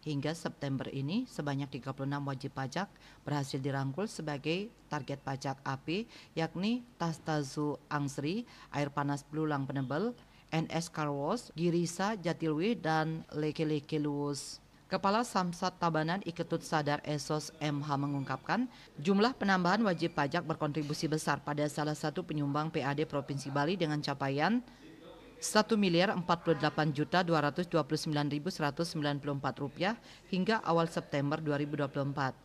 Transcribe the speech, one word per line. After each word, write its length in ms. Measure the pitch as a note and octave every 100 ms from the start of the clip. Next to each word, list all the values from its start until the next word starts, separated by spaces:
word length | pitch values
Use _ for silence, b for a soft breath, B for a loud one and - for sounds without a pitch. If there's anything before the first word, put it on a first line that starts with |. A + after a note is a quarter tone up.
| D#3
Hingga 240 | C#3+ D3
September 560 | E3+ E3+ - C#3+ C3+ - C3+
ini, 320 | C#3 G#3 B3+
sebanyak 480 | - D3 C#3 C#3 C#3
tiga 160 | C3+
puluh 240 | C3+ C3+ C#3+
enam 80 |
wajib 320 | C#3 C3+ C3+ C#3
pajak 320 | C3 E3 G3 - B B -
berhasil 320 | C#3+ C#3 C#3+
dirangkul 480 | C#3 C#3 C3+ C3+ G#3+
sebagai 640 | - D#3 D3 D3 E3+ G#3+ - -
target 320 | D3+ C#3+ C#3
pajak 400 | - C3+ C#3 C3+ -
A 80 | C3+
P, 320 | D3 F3 A#3 B B -
yakni 480 | E3 E3 G3+ B3 - -
Tastazu 800 | E3+ D#3+ - D3+ C#3 D3+ D3 C#3 -
Angsri, 560 | D3 C#3+ C#3 C#3+ G3+ A#3+ B B
Air 240 | C#3+ C#3+ C#3+
Panas 320 | C#3+ C#3+ -
Belulang 400 | D3+ D#3 C#3+ C3+
Penebel, 480 | C#3 B2+ C#3+ A3 B3 B B B D#3+
N 160 | E3
S 160 | E3 E3+
Car 240 | - D3+
Wash, 400 | C#3+ C#3+ A#3 -
Girisa 640 | - E3+ E3+ E3+ - F#3+ A3
Jatilwi, 640 | E3+ D#3+ E3 D3+ G3 G#3+
dan 480 | D#3 D#3+ D#3 D#3+ - -
Leke-Leke 640 | D3+ D3 D#3 D3+ C#3+ D#3
Luwus. 640 | D3 C#3+ C#3+ C#3 - - - B -
Kepala 320 | F#3+ G3 G#3+
Samsat 560 | A#3+ G3 F3+ E3+ F3+ -
Tabanan 480 | E3+ D#3 D#3 F#3 F#3
Iketut 400 | E3 E3 E3 -
Sadar 320 | D#3+ C#3+ D3 -
Esos 480 | D3+ C#3 D3+ D3 -
M 160 | D3+ D3 D3
H 80 |
mengungkapkan, 720 | C#3 C#3+ C#3+ C3+ C3 - F#3 B3 B B -
jumlah 400 | D3 G3 A3+ C4+
penambahan 480 | G3+ F#3+ F3 G#3 A3
wajib 320 | E3 E3 E3
pajak 240 | C#3+ E3
berkontribusi 640 | C#3+ D#3+ D3+ D3 D3 D3+ D#3
besar 320 | D#3 - C#3+ -
pada 160 | D3 D3
salah 240 | C#3+ D3+
satu 320 | D3+ D#3 D3 F3
penyumbang 480 | D3+ C#3+ C#3+ D#3
P 80 | D#3+
A 160 | C3 C#3+
D 80 | D#3
Provinsi 480 | C#3+ C3+ C#3 C#3+
Bali 240 | C#3 D3 F#3+
dengan 240 | E3 D3+
capaian 560 | D3 C#3 C#3 C#3 D#3+ A#3+ A#3+ B B - - - - -
satu 400 | - G#3+ G#3 A3
miliar 320 | G3 E3+ G3 G#3+
empat 240 | E3+ F3
puluh 160 | F3 D#3
delapan 320 | D3+ D#3 D#3
juta 320 | C#3+ D3+ F3
dua 160 | F3+ E3
ratus 320 | C#3+ C#3+ F3
dua 160 | E3 C#3+
puluh 160 | D3+
sembilan 320 | - D3 D3
ribu 160 | D3 D#3
seratus 480 | - D3 C#3 E3+ E3
sembilan 240 | D3 C#3+
puluh 160 | C#3 C#3
empat 180 | C#3 -
rupiah 320 | C#3 - F3+ A#3 B B -
hingga 320 | F#3 F#3 A3 -
awal 240 | E3 E3
September 480 | E3+ D#3+ D3 C#3+ D3+
dua 240 | D#3 C#3+
ribu 160 | D3 D3
dua 80 | C#3
puluh 240 | C#3+ C#3
empat. 240 | C#3+ C3+ -